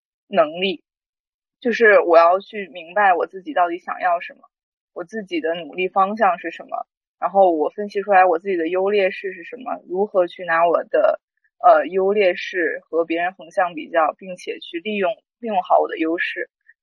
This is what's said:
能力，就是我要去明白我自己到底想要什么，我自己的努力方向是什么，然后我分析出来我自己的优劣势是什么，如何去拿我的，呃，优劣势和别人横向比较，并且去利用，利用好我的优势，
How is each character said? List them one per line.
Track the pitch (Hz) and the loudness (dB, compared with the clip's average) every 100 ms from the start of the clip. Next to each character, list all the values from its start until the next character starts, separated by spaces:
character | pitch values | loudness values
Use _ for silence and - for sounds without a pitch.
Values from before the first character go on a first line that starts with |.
| _ _ - | _ _ -6
能 | 190 151 170 | 0 0 -2
力， | 190 330 _ _ _ _ _ _ _ _ | -4 -6 _ _ _ _ _ _ _ _
就 | 247 | -4
是 | 220 226 190 | 4 6 6
我 | 165 170 | 6 6
要 | 170 185 | 6 4
去 | 196 220 185 | -4 -14 -12
明 | 175 165 | -14 -6
白 | 185 202 | 0 2
我 | 170 - | 2 -2
自 | 190 | -8
己 | 180 | -6
到 | 165 175 | -2 -2
底 | 175 | -4
想 | - - | -10 -4
要 | 180 175 | -2 -4
什 | - | -6
么， | - _ _ _ _ _ | -20 _ _ _ _ _
我 | - | -16
自 | 175 220 | -12 -12
己 | 190 180 | -8 -6
的 | 160 | -4
努 | 175 151 | -6 -8
力 | 175 185 | -6 -4
方 | 196 190 214 | 0 0 0
向 | 202 175 | 0 -2
是 | 165 | -8
什 | - | -14
么， | 170 - - _ _ - | -12 -12 -12 _ _ -8
然 | 170 | -2
后 | 196 190 | 4 4
我 | 160 151 | 4 -2
分 | - 208 | -4 -8
析 | 202 | -6
出 | 196 | 2
来 | 190 | 4
我 | 185 165 | 6 2
自 | 196 | -2
己 | 180 | -2
的 | 160 | -2
优 | 185 190 | -2 0
劣 | 208 190 | 0 0
势 | 190 196 | -2 -12
是 | 185 | -12
什 | 165 - | -16 -14
么， | - 165 - | -12 -12 -8
如 | 180 208 | -4 -2
何 | 196 175 | 0 -2
去 | - | -4
拿 | 175 165 170 | -2 2 2
我 | 156 | 2
的， | - 160 - - _ _ _ - | 0 2 2 0 _ _ _ 2
呃， | 175 156 143 | 4 6 4
优 | 185 190 | 0 0
劣 | 208 190 | 2 2
势 | 175 - 185 156 - | 0 -6 -4 -4 -4
和 | - 160 | -6 -4
别 | 165 165 | -2 -2
人 | 175 | -4
横 | - 165 | -6 -8
向 | 196 175 | -2 -2
比 | 165 - | -4 -4
较， | 165 156 - | 0 0 -2
并 | 190 180 | -12 -14
且 | - - | -12 -12
去 | - 170 | -10 -10
利 | 214 208 | -6 -4
用， | 180 165 _ _ | -4 -6 _ _
利 | 233 | -6
用 | 196 | -4
好 | - 151 | 2 0
我 | 151 | 0
的 | - | -4
优 | 160 170 | -4 -4
势， | - - - _ _ _ | -6 -8 -12 _ _ _